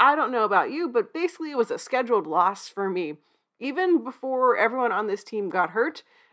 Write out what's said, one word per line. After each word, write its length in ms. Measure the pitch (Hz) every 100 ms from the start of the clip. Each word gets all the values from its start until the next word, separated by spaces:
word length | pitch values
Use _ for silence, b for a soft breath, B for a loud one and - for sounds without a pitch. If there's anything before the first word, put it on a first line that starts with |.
I 160 | 262 294
don't 160 | 254
know 120 | 247
about 260 | 214 190 131
you, 180 | 294 339
but 240 | 240 190
basically 380 | 320 349 - 311
it 60 | 285
was 140 | 226
a 80 | 131
scheduled 480 | - 254 247 220 156
loss 420 | 160 180 196 -
for 200 | - 196
me. 300 | 185 156 151 _ _ _ _
Even 420 | 262 277 370 330
before 540 | 240 - 262 262 254 -
everyone 360 | 220 254 240
on 160 | 190 214
this 140 | 202
team 280 | - 220 196
got 200 | 180 165
hurt, 320 | 208 285 - b b b